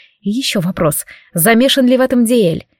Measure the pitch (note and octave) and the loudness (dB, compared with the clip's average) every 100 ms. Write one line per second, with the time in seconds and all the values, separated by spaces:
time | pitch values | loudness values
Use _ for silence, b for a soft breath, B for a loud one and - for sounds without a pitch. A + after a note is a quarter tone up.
0 | B B G3 A3+ C4+ G#3+ E3+ - D#3+ - | B B -6 -6 -4 -4 -4 -2 -2 -4
1 | - B B F3 F3 A#3 C4 C#4 B3+ B3+ | -10 B B -2 2 2 2 2 2 2
2 | C4 B3 A3+ B3 F3+ D#3+ - _ | 2 0 2 2 0 -2 -10 _